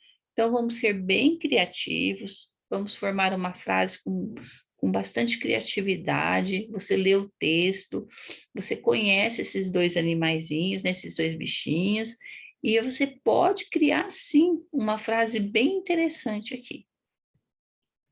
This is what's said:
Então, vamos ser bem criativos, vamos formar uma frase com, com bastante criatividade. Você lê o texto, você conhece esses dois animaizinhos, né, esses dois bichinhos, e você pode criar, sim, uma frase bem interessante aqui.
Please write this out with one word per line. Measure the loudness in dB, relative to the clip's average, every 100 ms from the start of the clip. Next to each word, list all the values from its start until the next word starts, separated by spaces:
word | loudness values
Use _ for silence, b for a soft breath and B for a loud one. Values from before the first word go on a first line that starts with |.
| b b _
Então, | 0 2
vamos | 2 0 0
ser | 0
bem | 0 2 4 4 4
criativos, | 2 2 2 -2 -4 -2 0 -2 -8 -12 -18 _ -8
vamos | -6 -6 -4
formar | -4 0 0
uma | 0 -4
frase | -6 -2 0 0 -2
com, | -6 -4 -4 -10 B B _ -4
com | 0
bastante | 0 -2 -2 -2 -2
criatividade. | 0 -2 -2 -4 -2 -2 0 0 2 0 0 -2 -4
Você | -8 -2 0
lê | 4 2
o | 2 -4
texto, | 0 2 2 0 -4 -8 -8 B B B B
você | -10 -6 -4
conhece | 0 2 4 2 2 -2
esses | -4 -4 -2
dois | 2 2 2
animaizinhos, | 0 2 2 0 -2 -2 -2 -2
né, | -2
esses | -4 -6 -4
dois | -2 -2
bichinhos, | -6 -6 -2 0 2 0 -2 -8 B B B B
e | 0 2
você | 0 -2 -2 0
pode | 2 4 4 2 -2
criar, | 2 4 2 0
sim, | -8 2 4 6 2 -2
uma | -2 0 -2
frase | 0 0 2 0
bem | 0 2 2 2
interessante | 0 0 0 -2 -6 -6 -6
aqui. | -12 -12 -16 -16 _ _ _ _ _ _ _ _ _ _ _ _